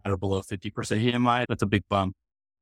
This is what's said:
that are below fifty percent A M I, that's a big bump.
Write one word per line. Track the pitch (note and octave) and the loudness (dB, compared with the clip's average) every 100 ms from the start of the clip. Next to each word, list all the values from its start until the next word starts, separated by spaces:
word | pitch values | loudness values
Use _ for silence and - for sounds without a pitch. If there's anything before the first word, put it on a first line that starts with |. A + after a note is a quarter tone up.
that | G2 | -4
are | G2 | -2
below | G2 F#2+ | 0 -2
fifty | - F#2+ G#2 | -4 -10 -8
percent | - A2 G#2+ | -8 -2 0
A | A#2+ | 2
M | A#2+ B2 | 2 2
I, | B2 A#2+ | 2 0
that's | A2+ | -2
a | G#2 | 2
big | G2+ - | 0 2
bump. | G2+ F#2+ - _ _ _ _ | 0 0 -4 _ _ _ _